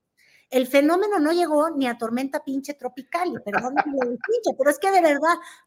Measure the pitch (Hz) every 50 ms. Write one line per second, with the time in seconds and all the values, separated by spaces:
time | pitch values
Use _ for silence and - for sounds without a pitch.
0 | _ _ _ _ _ _ _ _ _ - 254 254 262 254 - 277 285 302 339 370
1 | 415 415 415 370 294 302 339 349 349 311 311 294 302 330 311 277 269 247 233 233
2 | 233 220 226 247 269 269 277 294 294 285 269 277 277 - 285 _ 247 247 - -
3 | 262 - - 339 359 349 247 214 - 208 202 190 233 254 277 302 - 302 277 269
4 | 247 240 254 233 - - 453 480 427 339 214 - 262 285 294 285 - 392 392 370
5 | 339 311 285 277 294 320 349 339 330 - - - _